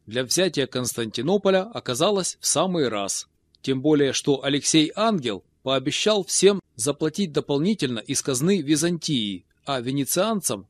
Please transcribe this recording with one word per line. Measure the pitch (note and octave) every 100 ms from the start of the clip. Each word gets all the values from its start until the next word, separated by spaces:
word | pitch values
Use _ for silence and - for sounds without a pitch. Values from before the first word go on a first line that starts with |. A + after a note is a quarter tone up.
| -
Для | A2+
взятия | B2+ - F#3 D3 C3
Константинополя | B2+ B2 - A#2 - C3 G#3 G3+ F#3+
оказалось | G3+ F3 - B2 F3 G3+ F3 -
в | -
самый | C3+ F#3 F3 C3
раз. | G#2 G2 - - _ _ _
Тем | - C3
более, | C#3 D3+ C#3
что | A#2+ - C3+
Алексей | C#3 C#3+ - D#3+ D3+
Ангел | - A3+ G3+ A#2+ F#2+ - _
пообещал | C3 C3+ C3 C3 G#3 G#3+
всем | F3+ - F#3 G3+ - -
заплатить | A2+ C#3+ D#3 D3+ G3
дополнительно | D3 - C#3+ E3+ A3 C3+ A#2
из | G#2+ -
казны | - B2+ D#3+ G3+
Византии, | C#3 D3+ E3 F3 - C#3 G#2+ F#2 - _
а | - C3+
венецианцам | A#2+ C#3 C3+ - G#3 A3 - G#2+ F#2+